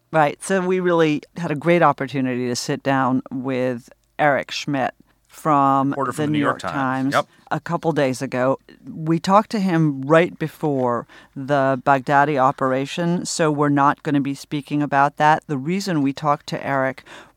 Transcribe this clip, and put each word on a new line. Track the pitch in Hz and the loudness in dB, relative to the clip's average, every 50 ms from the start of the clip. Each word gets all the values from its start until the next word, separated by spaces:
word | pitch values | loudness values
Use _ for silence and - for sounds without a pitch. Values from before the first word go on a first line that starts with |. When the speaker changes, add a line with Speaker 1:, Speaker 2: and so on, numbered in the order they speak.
| _ - | _ -4
Speaker 1:
Right. | - 156 147 147 - - - | 0 2 2 2 0 -6 -6
So | - 190 190 | -4 -2 -2
we | 180 180 185 185 | 0 0 -2 0
really | 180 180 170 165 160 156 151 - - - - - | 2 2 4 4 4 2 2 -2 -4 -10 -12 -10
had | 170 160 | -6 -6
a | 156 | -4
great | 147 151 170 175 175 | -2 2 2 4 6
opportunity | 165 147 143 - 139 127 131 143 131 127 123 123 127 120 | 6 4 4 2 -4 -6 -4 -4 -2 -2 -2 -2 -2 -4
to | 123 - | -4 -6
sit | - - 143 127 - | -4 -6 -6 -4 0
down | 135 135 135 131 123 127 127 - - | 0 0 2 2 2 0 0 -2 -4
with | - 135 123 135 131 123 127 127 123 117 - - - _ _ _ _ - | -10 -8 -6 -4 -4 -2 -2 -4 -4 -6 -10 -18 -20 _ _ _ _ 0
Eric | 151 147 135 113 - - | 2 2 2 2 -2 -4
Schmidt | - - - - 143 135 123 - - _ _ _ _ _ _ _ | -10 -10 -6 -4 -2 -2 -2 -2 -4 _ _ _ _ _ _ _
from | - - - 160 151 143 139 135 135 139 135 139 | -20 -6 -2 2 2 4 4 4 4 2 2 0
Speaker 2:
Reporter | 139 139 135 123 | -2 -2 -4 -4
from | 123 - 151 | -4 -4 -2
Speaker 1:
the | |
Speaker 2:
the | 147 | -2
Speaker 1:
New | 151 147 | 0 0
Speaker 2:
New | 143 | 0
Speaker 1:
York | 123 - - - | 0 -2 -2 -4
Speaker 2:
York | 92 160 | -6 -4
Times. | 143 135 127 127 131 131 135 127 | -4 -2 -2 -2 -2 -2 0 0
Speaker 1:
Times | |
Speaker 2:
Yep. | 135 147 _ _ _ _ - | 0 -2 _ _ _ _ -6
Speaker 1:
a | - 156 | -6 -6
couple | - - 170 170 - 165 | -4 -4 -6 -4 -2 -2
days | 156 147 143 131 131 - | 0 2 0 0 0 -4
ago. | 139 123 - 127 127 131 135 - _ - - _ - | -6 -6 -4 -2 0 0 -2 -2 _ -20 -20 _ -18
We | 135 - 165 156 160 165 170 | -16 -12 -8 -2 -2 -2 -2
talked | - 185 196 208 220 - | 0 2 2 2 2 2
to | - 214 | -4 -2
him | 190 190 170 165 160 151 139 135 | -2 0 2 2 2 2 0 -2
right | 131 139 160 160 180 - 180 - | 0 2 4 4 4 2 -2 -6
before | 170 147 - - - 151 139 135 127 123 120 117 - _ - - - _ - | -8 -8 -8 -4 -4 -2 0 0 0 0 0 -2 -4 _ -16 -20 -20 _ -14
the | 139 135 131 147 139 135 135 135 127 - | -12 -4 0 0 2 2 2 0 0 2
Baghdadi | 143 139 135 123 - 147 139 143 147 151 131 | 2 2 2 2 2 4 4 4 4 2 2
operation, | 131 135 139 - 135 131 127 135 135 139 - - 170 170 175 180 - | 2 2 2 2 0 0 0 -2 -2 -4 -4 -4 -2 -2 -2 -2 -4
so | - - - 170 156 | -6 -2 0 0 0
we're | 151 143 151 147 | 2 2 2 2
not | 143 143 139 143 139 - - | 4 4 4 2 2 0 -2
gonna | 160 143 143 | -2 -2 -2
be | 131 139 139 | -2 -2 -6
speaking | - - - 151 147 135 - 147 147 | -8 -10 -8 -8 -8 -6 -4 -4 -2
about | 147 139 143 139 139 147 - - | -2 0 2 2 2 2 2 2
that. | 151 151 156 - _ - | 2 2 2 2 _ -6
The | 151 131 | -6 -6
reason | 131 160 180 202 196 202 175 151 | -4 -4 -4 -4 -2 -2 -2 0
we | 135 139 135 | 0 0 -2
talked | - 156 151 143 147 - - | -2 0 0 -2 -2 -2 -8
to | 165 - - | -8 -8 -4
Eric | 120 139 135 131 131 127 - - - - - - - _ | -4 -2 -2 -2 -2 -4 -6 -16 -20 -20 -20 -20 -20 _